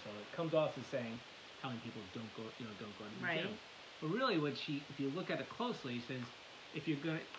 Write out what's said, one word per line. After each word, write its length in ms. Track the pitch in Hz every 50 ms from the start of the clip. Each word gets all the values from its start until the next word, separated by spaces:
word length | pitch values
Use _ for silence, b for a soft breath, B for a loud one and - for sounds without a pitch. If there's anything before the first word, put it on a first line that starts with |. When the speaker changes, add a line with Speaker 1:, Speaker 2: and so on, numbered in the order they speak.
| -
Speaker 1:
So 80 | 107 104 107
it 100 | 104 -
comes 220 | - 170 165 160 156
off 240 | 156 151 143 - 131
as 80 | 113
saying, 340 | - 143 127 117 113 117 120 - - - - - - - -
telling 200 | - 131 120 110
people, 240 | 113 117 110 110 101 95 -
"Don't 180 | 120 113 107 -
go, 180 | - 110 110 - -
you 60 | 120
know, 60 | 110 104 92
don't 160 | 113 104 101
go 100 | - 107
to 100 | 101 98
the 80 | 95 -
Speaker 2:
Right. 160 | 175 165 156
Speaker 1:
gym." 160 | 170 208 214 - - - - - - - - -
But 80 | 160 156
really 280 | 185 247 269 247 196 160
what 180 | 147 143 131 -
she, 280 | - 160 147 139 - -
if 100 | 139 -
you 100 | 139 135
look 220 | 139 185 170 170
at 80 | 170 -
it 100 | 131 -
closely, 480 | - - 233 247 214 - - 131 120 120
it 60 | 120
says, 180 | - 131 127 120 - - - - - - - - - -
if 140 | 156 - 165
you're 100 | 151 139
gonna, 220 | 151 165 160 156 - - -